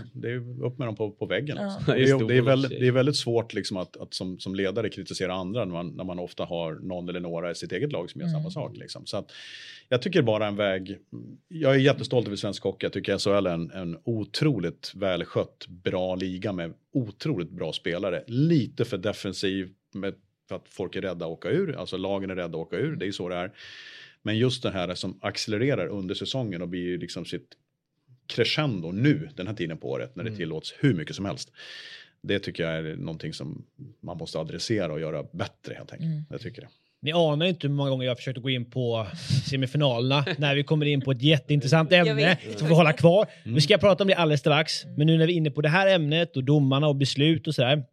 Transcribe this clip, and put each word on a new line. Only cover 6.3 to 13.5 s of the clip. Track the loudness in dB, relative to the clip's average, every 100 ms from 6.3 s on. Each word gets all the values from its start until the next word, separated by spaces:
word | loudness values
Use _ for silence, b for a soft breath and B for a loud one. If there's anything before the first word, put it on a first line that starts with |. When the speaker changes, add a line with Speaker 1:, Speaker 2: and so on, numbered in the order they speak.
| -8
Speaker 1:
har | -6 -4 -6
någon | -6 -8 -8 -6
eller | -6
några | -6 -6 -6
i |
sitt | -8 -6
eget | -6 -4
lag | -6 -8
som | -6
gör | -4
Speaker 2:
Mm. | -4
Speaker 1:
samma | -6
sak | -8 -10 -12
liksom. | -16 -16 -10
Så | -8
att | -10 B B B B B B
jag | -2
tycker | 2 2
bara | 4 2 0
en | 0
väg, | 0 0 -4 -12 -14 -16 -16 -18 -14
jag | 0 4
är | 6
jättestolt | 4 2 0 0 0
över | -4
svensk | -6 -4
hockey. | -4 -2 -4
Jag |
tycker | -4 -2
S | 0 2
H |
L | 2
är | 2